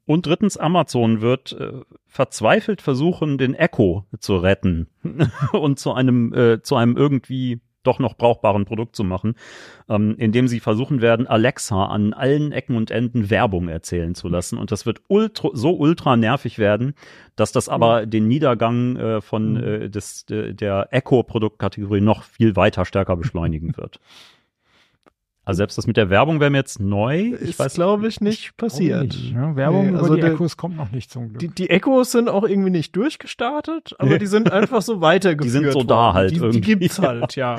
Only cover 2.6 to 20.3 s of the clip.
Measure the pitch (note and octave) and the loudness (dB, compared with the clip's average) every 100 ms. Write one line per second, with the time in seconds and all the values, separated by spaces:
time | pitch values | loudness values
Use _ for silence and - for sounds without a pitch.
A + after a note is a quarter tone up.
2.6 | A3 G3 - C3 E3 F3 D#3 C#3 C3 - | 2 -4 -2 0 0 0 -2 0 0 0
3.6 | E3 - G2 F2 - - - F#2+ F2+ G2 | 0 2 2 2 -6 -10 -2 0 2 2
4.6 | F#2+ E2 D#2+ _ E3+ C#3 C#3+ - C#3 G#3 | 0 0 -4 _ -8 -2 -2 0 -2 0
5.6 | D3 C#3 D3 A#2 C3 B2 A#2 - A#2 A2+ | 0 0 -2 0 2 4 2 4 4 4
6.6 | - C3 A#2 B2 C#3+ C3+ - C3 B2+ A#2+ | 0 2 2 4 2 0 -4 -6 -6 -6
7.6 | _ _ C3 A#2+ B2+ - A#2+ A2+ A2 G2+ | _ _ -2 0 -2 2 2 2 2 0
8.6 | G2 A2 A#2 - F#2+ F#2+ A2 A#2+ - - | -2 -6 -8 -4 -4 -2 -4 -6 -12 -20
9.6 | - - - G#2 G#2+ A2 A2+ A2+ B2+ A#2 | -20 -16 -4 0 0 0 0 2 2 0
10.6 | - G#2+ C3+ C#3 A#2 A2+ C3 A2+ A#2+ - | -2 -2 0 2 2 2 2 2 2 0
11.6 | - F#2+ G2 G#2 G#2 A2 C3+ D3+ D3 - | -4 -2 0 0 -2 0 0 0 0 -4
12.6 | - A#2+ A2 A2+ A#2+ A#2+ G2+ G#2 A#2+ F2+ | -4 -4 -2 -2 -2 -2 0 2 2 0
13.6 | F2 D#2+ - F2 E2+ F2 F2+ F2 - A2+ | -4 -8 -6 -4 -4 -6 -4 -4 -4 -6
14.6 | G2+ G2 A#2 - - G3+ A3 - D3+ B2+ | -6 -6 -6 -6 0 2 2 -2 -4 0
15.6 | A#2+ F3+ D3 E3 C#3+ A#2 A2+ C#3 A#2+ - | 0 2 2 2 2 2 2 0 -4 0
16.6 | G2+ G#2+ B2+ - - - - - G#2+ B2 | 0 2 -2 -8 -16 -20 -8 -2 0 0
17.6 | - C3+ A#2 A2+ A2 A2 A2 C#3+ D3 A2+ | -2 2 2 2 0 0 2 2 2 2
18.6 | A2+ A#2+ B2 B2 A2+ A2 - A2 G#2+ G#2+ | 0 0 -2 -2 -4 -4 -4 -4 -2 -2
19.6 | A2+ G#2+ G#2+ G#2 - - - | -2 -4 -6 -10 -10 -14 -10